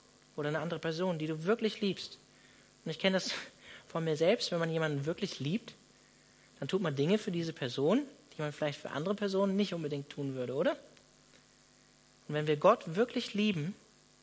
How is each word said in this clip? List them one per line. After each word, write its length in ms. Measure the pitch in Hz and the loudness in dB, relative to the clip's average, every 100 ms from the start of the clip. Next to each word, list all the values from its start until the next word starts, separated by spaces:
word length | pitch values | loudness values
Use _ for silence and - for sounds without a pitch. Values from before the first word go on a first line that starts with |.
| - - - - | -20 -20 -14 -4
oder 120 | 147 | 0
eine 100 | 151 | 0
andere 220 | 160 160 | -2 -2
Person, 380 | 170 160 185 165 | -2 0 0 0
die 80 | 156 | -2
du 180 | 156 | -2
wirklich 360 | 165 226 220 - | 2 2 2 0
liebst. 380 | 202 165 - - - - - - - - | -2 -2 -6 -14 -20 -20 -20 -20 -20 -12
Und 60 | - | -8
ich 80 | 151 | 0
kenne 160 | 196 | 2
das 180 | 190 - - - - - - - | 2 0 -6 -8 -16 -20 -20 -8
von 180 | 165 | -2
mir 120 | 160 151 | 0 4
selbst, 360 | 165 233 - | 4 4 2
wenn 60 | 170 | -2
man 120 | 165 | 0
jemanden 360 | 160 156 143 143 | 0 0 0 -2
wirklich 340 | 180 196 - | -2 -4 -4
liebt, 340 | 135 202 - - - - - - - - - - | -2 -2 -4 -20 -20 -20 -20 -20 -20 -20 -20 -10
dann 100 | 139 | -2
tut 140 | 190 | 0
man 120 | 175 | 0
Dinge 220 | 139 147 214 | 2 4 4
für 140 | - | 2
diese 240 | 175 165 | -4 -4
Person, 480 | 160 131 127 147 233 285 - - - | -4 -4 0 4 4 2 -10 -16 -6
die 60 | |
man 100 | 151 | -6
vielleicht 280 | 143 151 143 | -2 -4 -4
für 100 | - | -8
andere 240 | 135 170 | -4 -2
Personen 420 | 208 202 190 196 190 | -2 0 2 2 2
nicht 160 | 196 | 0
unbedingt 380 | 170 151 143 143 | -2 -4 -4 -6
tun 240 | - 139 | -6 -4
würde, 200 | 131 123 | -4 -4
oder? 180 | 131 220 330 - - - - - - - - - - - - - - - | 0 0 0 -6 -20 -20 -20 -20 -20 -20 -20 -20 -20 -20 -20 -20 -18 -6
Und 60 | |
wenn 120 | 151 151 | -2 2
wir 120 | 147 | 4
Gott 380 | 180 240 - 165 | 6 6 2 0
wirklich 360 | 240 254 - | 0 0 -4
lieben, 420 | 202 214 175 151 - - - - - | 0 0 0 -2 -6 -14 -20 -20 -20